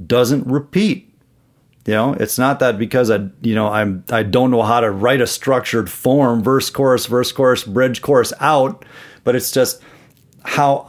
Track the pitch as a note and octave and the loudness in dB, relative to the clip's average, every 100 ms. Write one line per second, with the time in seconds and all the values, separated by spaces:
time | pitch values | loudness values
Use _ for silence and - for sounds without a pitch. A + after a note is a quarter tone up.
0 | F2 A#2+ A#2+ C#3 B2 C3+ C#3 F3+ G#3 B2 | -2 0 2 0 0 -4 -2 0 0 -2
1 | _ _ _ _ _ _ _ _ - G#2+ | _ _ _ _ _ _ _ _ -4 0
2 | A#2+ - G#2+ - B2+ C#3 C3 G#2 A2 C3 | 0 -2 -4 0 0 2 0 0 -2 0
3 | A#2+ G#2+ G2 - A#2 A2 G#2+ G#2+ G#2 F#2 | 2 0 -2 -6 -2 0 0 0 -2 -4
4 | - A2+ G#2+ A#2+ B2+ B2 G#2+ A#2+ A2+ G2 | -4 -4 0 2 2 2 2 2 2 0
5 | A2+ C3+ A#2+ - - C3 A#2+ A#2 G2 - | 0 2 0 -2 0 0 0 -4 -4 -4
6 | B2 C#3 C3+ A#2 G#2 C3+ C3 - C3+ B2+ | 0 2 2 2 2 0 0 -2 0 0
7 | - A#2+ B2 - C3 B2 - G2+ B2+ A2+ | 0 -2 -2 0 2 0 -2 0 0 -2
8 | - C#3 A2+ - D3 D3+ C3 - - - | 0 2 2 0 0 2 0 -4 -18 -20
9 | - - - B2 B2 - B2 - - - | -20 -8 -2 -2 0 0 -2 -2 -16 -20
10 | _ _ _ _ - - C#3+ C#3 | _ _ _ _ -6 0 2 0